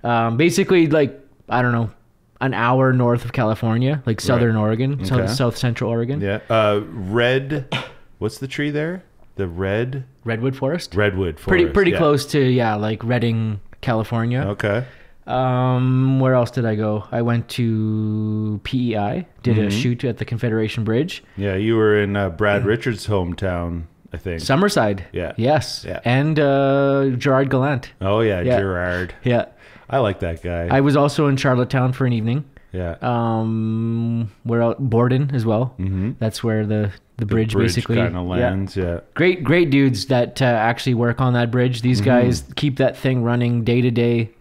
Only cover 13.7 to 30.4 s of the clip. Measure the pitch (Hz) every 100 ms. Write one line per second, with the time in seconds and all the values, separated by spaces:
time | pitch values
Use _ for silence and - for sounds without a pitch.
13.7 | - - 113 107 117 113 123 101 101 104
14.7 | 104 131 - - - - 127 127 127 127
15.7 | 127 127 127 131 131 131 127 117 - 117
16.7 | 107 107 107 - 123 117 117 117 - 117
17.7 | 110 110 107 107 107 107 107 107 104 -
18.7 | 131 123 107 101 151 175 - 127 107 104
19.7 | 104 127 120 127 110 - 117 123 110 110
20.7 | 117 107 113 165 - - - 101 95 107
21.7 | 113 107 104 101 101 98 80 104 101 98
22.7 | 117 - 104 - 104 87 87 95 87 85
23.7 | 85 82 _ - - 98 82 80 175 202
24.7 | 175 110 98 87 - 85 - 117 151 -
25.7 | - - 92 117 127 147 156 143 139 139
26.7 | 139 139 139 135 123 139 135 139 135 135
27.7 | 131 - - 95 104 113 95 117 123 98
28.7 | 90 90 90 92 - 127 120 95 - -
29.7 | - - 135 110 95 87 82